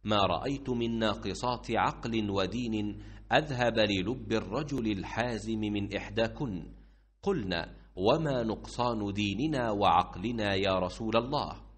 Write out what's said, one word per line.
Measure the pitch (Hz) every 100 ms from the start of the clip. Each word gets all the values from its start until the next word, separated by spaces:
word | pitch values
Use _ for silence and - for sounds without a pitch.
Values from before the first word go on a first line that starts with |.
ما | 107 107
رأيت | 95 85 131 139 131
من | 120 117 117
ناقصات | 110 101 101 92 123 120 -
عقل | 110 110 151 123 113 104
ودين | 98 92 110 123 110 104 98 - - -
أذهب | 123 156 127 120 113
للب | 107 98 92 - 101
الرجل | 110 92 113 151 139 110
الحازم | 101 85 - 123 113 104 110
من | 107 104 101 98
إحداكن. | - 104 113 113 143 92 82 - - - _ _
قلنا: | 196 185 95 85 - - - -
وما | 98 151 160 131
نقصان | 113 104 - - 123 113 101
ديننا | 101 104 98 156 143 117
وعقلنا | 101 95 85 90 90 104 117 104
يا | 95 98 95
رسول | 90 - 110 113
الله؟ | 120 143 90 76 -